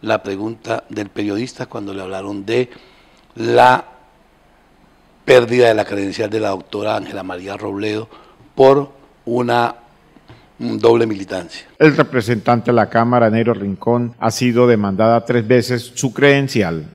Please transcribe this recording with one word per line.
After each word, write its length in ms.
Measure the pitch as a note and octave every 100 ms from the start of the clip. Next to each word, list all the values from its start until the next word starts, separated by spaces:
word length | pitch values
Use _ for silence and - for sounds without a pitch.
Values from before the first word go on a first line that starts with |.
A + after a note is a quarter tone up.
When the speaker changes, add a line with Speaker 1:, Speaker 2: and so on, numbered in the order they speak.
Speaker 1:
la 220 | A2 G#2+
pregunta 600 | G2+ G2 A2 A2+ - A#2 -
del 200 | - G2+
periodista 580 | - G#2 G2+ B2+ - B2+
cuando 260 | A#2 G2+
le 80 | G2
hablaron 420 | F#2 F#2+ G2+ G2+
de 280 | F#2+ A#2+ B2 - _ _ _ _ _ A#2
la 500 | A#2 A#2+ B2+ B2+ - - _ _ _ _ _ _ _ _ _ _ _ _
pérdida 440 | - B2+ A#2 B2 A#2+
de 80 | G#2+
la 100 | G2+
credencial 420 | G2+ G2 F2+ G#2
de 120 | A2
la 100 | G#2
doctora 460 | F#2+ - G#2 G#2 G#2+
Ángela 260 | F#2+ G2+
María 340 | F#2 F2+ F#2+ G2+
Robledo 540 | G#2+ G2 G#2+ G#2+ A2+ - _ _ _ -
por 340 | C3 C#3 C#3 - _ _ -
una, 500 | A#2+ A#2+ A#2+ A#2 - _ _ _ _ _ - _ _
mm, 200 | A#2+ A2
doble 280 | A2+ A#2 A2+
militancia. 640 | G2 F#2+ F#2 F2+ - - _
Speaker 2:
El 180 | D3+ C#3+
representante 760 | D3 B2+ G#2+ A2+ G#2+ A#2+ A#2+
de 40 | A#2+
la 140 | G#2
Cámara, 380 | A#2 A#2 B2 A2+
Eneiro 260 | A2 A2+
Rincón, 600 | G#2+ G2+ F#2+ A#2 A#2+ A#2+ -
ha 120 | A2+
sido 340 | - B2 A#2 B2
demandada 580 | A2 G2+ F#2+ A2+ A#2
tres 240 | - A#2+ G#2+
veces 440 | B2 A#2+ B2 -
su 180 | - C3+
credencial. 760 | A2+ C#3 C#3 C3+ A#2+ F2+ E2 D2+